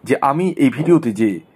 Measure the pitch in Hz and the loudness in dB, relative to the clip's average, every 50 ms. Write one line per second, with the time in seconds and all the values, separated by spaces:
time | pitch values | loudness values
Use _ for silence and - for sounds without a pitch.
0 | - - 131 - - 139 139 160 185 185 - - 143 131 117 127 156 165 175 156 | -2 -4 -4 -2 0 -2 -2 0 -2 -2 0 2 0 0 0 0 2 2 2 2
1 | 160 120 104 101 113 107 95 82 - _ _ | 2 -2 -2 0 0 0 0 -4 -10 _ _